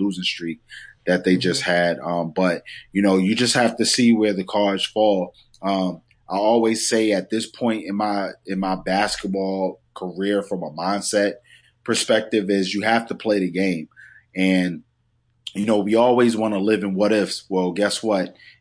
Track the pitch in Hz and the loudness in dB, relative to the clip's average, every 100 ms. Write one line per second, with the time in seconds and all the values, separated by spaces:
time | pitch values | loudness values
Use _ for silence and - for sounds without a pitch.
0 | 98 92 92 - 85 80 _ - - - | -4 -2 -6 -6 -8 -10 _ -20 -20 -8
1 | - 90 95 92 92 85 - 87 87 82 | -2 0 2 2 2 -2 0 2 2 -2
2 | 76 87 82 78 92 82 - - - 95 | -4 -4 -4 0 0 -2 -8 -20 -8 0
3 | 101 95 95 113 123 131 117 - 113 - | 2 4 2 0 0 2 2 2 -2 2
4 | 120 113 107 95 95 104 101 98 - 110 | 4 4 4 0 -2 0 0 0 -2 0
5 | 107 98 90 - _ _ 95 98 92 - | 2 2 -2 -8 _ _ -4 -2 -2 -4
6 | _ _ - 95 107 117 113 113 - 113 | _ _ -6 0 2 4 4 2 0 2
7 | 110 98 92 110 113 - 120 110 95 101 | 2 2 0 -4 -6 -4 -2 -2 -4 -4
8 | 104 101 95 - - 95 95 92 95 95 | -2 -2 -6 -8 -8 -4 -2 -4 -2 0
9 | 104 - 101 95 95 95 92 90 _ - | 0 -2 -4 -2 -2 -2 -2 -4 _ -12
10 | 92 87 98 101 98 95 82 76 87 101 | -10 -4 -2 -2 -2 -6 -8 -6 -4 -2
11 | 95 104 101 - _ - _ _ - 113 | -2 0 0 -2 _ -20 _ _ -4 -2
12 | - 110 110 113 98 98 95 101 107 117 | 2 0 2 0 2 0 0 -2 0 0
13 | 120 98 113 104 92 87 95 85 76 _ | 0 -6 -2 0 0 -2 -2 -2 -6 _
14 | - - _ 95 95 92 90 82 - _ | -20 -20 _ -2 2 2 0 -4 -12 _
15 | _ _ _ _ - 98 107 107 98 110 | _ _ _ _ -12 -6 0 0 2 4
16 | 120 123 120 110 110 101 101 107 101 95 | 4 6 4 2 0 0 2 0 0 0
17 | 104 110 92 - - 92 90 87 101 - | 2 2 0 -4 -4 -2 0 0 0 0
18 | 110 101 90 - - - | -2 0 -2 -8 -20 -20